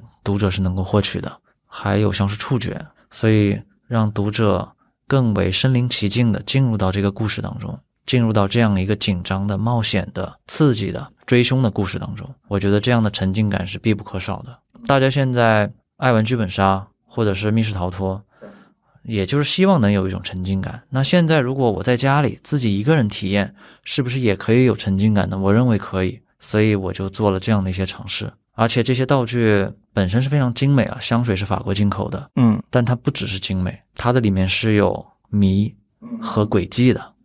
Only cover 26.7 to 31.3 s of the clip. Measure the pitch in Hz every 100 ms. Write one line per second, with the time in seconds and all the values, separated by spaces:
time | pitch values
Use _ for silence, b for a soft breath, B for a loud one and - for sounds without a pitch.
26.7 | 101 92 95 95 95 104 95 95 107 95
27.7 | 92 95 - 98 - 107 - _ - 113
28.7 | 127 117 127 131 139 117 120 113 104 101
29.7 | - _ - 95 107 135 147 127 117 139
30.7 | 139 107 - - 117 120